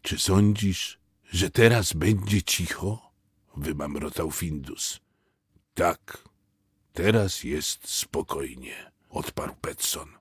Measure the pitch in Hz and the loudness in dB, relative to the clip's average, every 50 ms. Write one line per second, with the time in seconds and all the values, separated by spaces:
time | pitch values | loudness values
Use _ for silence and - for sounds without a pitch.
0 | - - - 82 - - 95 98 104 104 104 104 107 98 90 - - - - _ | -4 -6 -4 -2 2 4 6 6 6 6 4 4 2 0 0 -2 -6 -8 -10 _
1 | _ _ _ _ _ - - 87 101 - - - 117 117 120 117 92 - - 80 | _ _ _ _ _ -4 -2 0 0 2 6 6 8 8 8 6 2 0 0 2
2 | 82 101 110 95 95 101 104 101 - - - - 87 - - - - 98 107 - | 4 4 4 4 2 2 2 2 2 0 -2 -2 -2 -4 -4 -4 -4 -6 -6 -6
3 | - _ _ _ _ _ _ _ _ _ - 71 73 78 76 71 73 73 71 73 | -12 _ _ _ _ _ _ _ _ _ -10 -6 -4 -4 -4 -4 -6 -6 -6 -6
4 | 76 71 - - 85 80 76 - 90 82 76 73 67 65 - - - - - - | -6 -6 -4 -4 -4 -4 -4 -4 -4 -4 -4 -6 -8 -10 -8 -6 -6 -6 -6 -10
5 | _ _ _ _ _ _ _ _ _ _ _ _ _ _ _ - 87 85 - - | _ _ _ _ _ _ _ _ _ _ _ _ _ _ _ 2 2 2 2 -2
6 | _ - - - _ - _ _ _ _ _ _ _ _ _ _ _ _ _ - | _ -18 -18 -18 _ -20 _ _ _ _ _ _ _ _ _ _ _ _ _ 0
7 | 87 104 110 113 101 92 - - - - - - 73 - - - - - - - | 2 4 4 4 2 2 -2 -6 -4 -4 -4 -4 -4 -4 -6 -8 -8 -6 -6 -6
8 | - - - - - - - - - - - 65 64 - - - - - _ _ | -6 -4 -4 -6 -4 -4 -6 -6 -6 -8 -10 -14 -16 -16 -16 -16 -18 -20 _ _
9 | _ _ - - - - - - - - - _ - - - - - - - 76 | _ _ -8 -8 -8 -6 -6 -6 -8 -8 -8 _ -8 -8 -6 -4 -4 -4 -4 -6
10 | 73 - - _ | -8 -14 -20 _